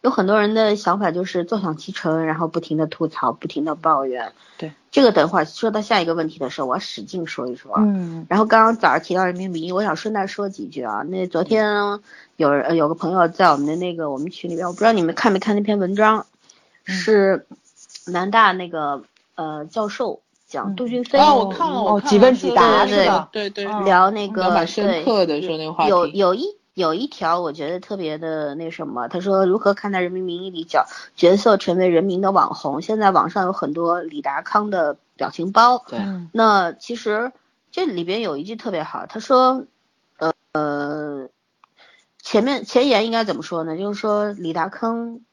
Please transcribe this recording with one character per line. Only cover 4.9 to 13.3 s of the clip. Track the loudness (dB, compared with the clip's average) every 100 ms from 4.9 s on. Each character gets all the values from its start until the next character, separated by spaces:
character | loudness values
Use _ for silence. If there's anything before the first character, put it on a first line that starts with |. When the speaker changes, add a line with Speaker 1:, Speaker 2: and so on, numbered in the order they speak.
Speaker 1:
这 | 4
个 | 6
等 | 6 2
会 | 2
儿 | -2
说 | -2 -2
到 | -2
下 | 0 0
一 |
个 | 0
问 | -2 -4
题 | -6
的 | -8
时 | -6
候， | -4
我 | -4
要 |
使 | -6 -14
劲 | -10 -8 -8
说 | -8 -8
一 | -10
说。 | -6 0
Speaker 2:
嗯。 | 2 0 -4 -10 -2
Speaker 1:
然 | 0
后 |
刚 | 4 6
刚 | 4 4
早 | 2
上 | 2
提 | 0
到 | -2
人 | 0
民 | -4 -6
名 | -6
义， | -4
我 | -2
想 | -2 -4
顺 | -4
带 | -4 -4
说 | -6 -8
几 | -8 -12
句 | -8
啊。 | -6 -6 -6
那 | -6 -4
昨 | -2
天 | 0 2 2 0 -2 -6 _ -20 _ -2
有 | 2
人， | 2
Speaker 2:
嗯。 | 2
Speaker 1:
呃， |
有 | 0 0
个 |
朋 | -2 -2
友 | 2
在 | 2